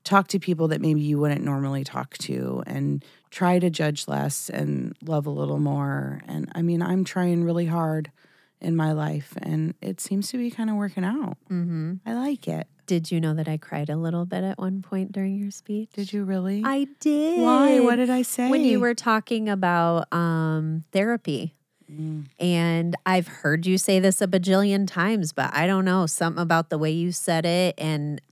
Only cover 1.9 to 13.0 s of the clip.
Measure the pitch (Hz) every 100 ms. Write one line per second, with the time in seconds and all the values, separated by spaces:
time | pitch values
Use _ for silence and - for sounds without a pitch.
1.9 | 131 135 - - 127 127 127 - 135 143
2.9 | 143 - _ _ - 180 180 175 156 151
3.9 | 147 - 139 143 - - - 147 139 117
4.9 | - 156 151 147 143 143 143 143 143 139
5.9 | 139 135 139 - 156 - 170 170 170 175
6.9 | 185 180 185 175 170 170 170 170 170 160
7.9 | 156 151 _ _ _ _ _ - 165 156
8.9 | 156 151 151 139 - - 156 160 - 196
9.9 | 185 - 196 196 254 240 233 220 208 202
10.9 | 190 185 269 285 - - 180 175 160 160
11.9 | 185 220 240 269 285 - 160 - _ -
12.9 | 175